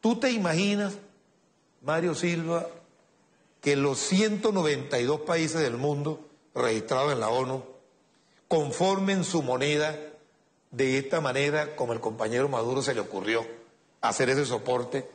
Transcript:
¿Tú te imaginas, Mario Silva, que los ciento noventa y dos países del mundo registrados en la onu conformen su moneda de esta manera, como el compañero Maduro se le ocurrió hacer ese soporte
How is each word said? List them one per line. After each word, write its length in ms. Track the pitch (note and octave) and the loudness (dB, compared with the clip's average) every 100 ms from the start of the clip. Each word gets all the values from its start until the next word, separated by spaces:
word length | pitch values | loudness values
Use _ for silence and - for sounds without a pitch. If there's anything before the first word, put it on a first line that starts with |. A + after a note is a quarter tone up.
¿Tú 180 | A3 A#3+ | 2 2
te 120 | C4 | 2
imaginas, 640 | A#3 F3+ E3 G3+ G3+ G3+ G3 - _ _ _ _ _ _ _ | 2 2 2 2 2 -2 -6 -16 _ _ _ _ _ _ _
Mario 340 | C3 D#3+ F3 - | -2 0 0 0
Silva, 520 | F3 E3+ E3 E3+ - - - _ _ _ _ _ _ _ | -2 -2 -2 -2 -4 -12 -20 _ _ _ _ _ _ _
que 140 | C#3+ C#3+ | 0 2
los 240 | C#3 C3+ | 2 0
ciento 520 | - F#3 A3 G#3 A3 | 2 2 4 2 0
noventa 480 | G3 D#3 C#3 C3 C3 | 2 2 0 0 0
y 40 | |
dos 180 | A#2+ D3+ | 2 0
países 400 | D3+ E3 D#3+ D#3+ | 0 0 0 0
del 160 | C#3+ A#2+ | 0 0
mundo 480 | D3 C#3+ D3 D#3 - _ _ C3 | -2 0 -2 -6 -10 _ _ -2
registrados 580 | B2 A2 G#2+ C3 D3 | 0 0 0 0 2
en 60 | C3 | 0
la 100 | G#2+ | 0
onu 340 | A#2+ C3 C3 B2+ - _ _ _ _ _ _ _ | 0 0 -4 -8 -20 _ _ _ _ _ _ _
conformen 760 | E3 C#3+ - F#3 G3 G3 G3 | 0 0 0 2 2 2 0
su 180 | E3+ E3+ | 0 -2
moneda 520 | C3+ B2+ C#3+ D3 D3+ D3+ - - _ _ _ _ _ | 0 0 2 2 0 -4 -12 -18 _ _ _ _ _
de 260 | A#2+ C3+ C3+ | 0 2 2
esta 240 | C3+ E3+ | 0 0
manera, 540 | D3 B2+ C#3+ D3+ D3+ D3+ | 0 0 2 0 -2 -4
como 180 | B2 | -4
el 60 | A2+ | -2
compañero 500 | A2+ A2 A2 A#2+ C#3+ | -4 -4 -2 0 0
Maduro 320 | B2+ A#2 C3 | 0 0 -2
se 120 | C3 | 0
le 60 | A#2+ | -2
ocurrió 440 | G2 F#2+ G2 A2+ A2+ - - _ _ _ | -4 -6 -2 -2 -2 -12 -20 _ _ _
hacer 280 | A2 - B2+ | -2 0 2
ese 160 | C3+ C3+ | 2 0
soporte 640 | A#2 B2 B2 A#2+ C#3 B2+ | -2 0 -2 0 -6 -8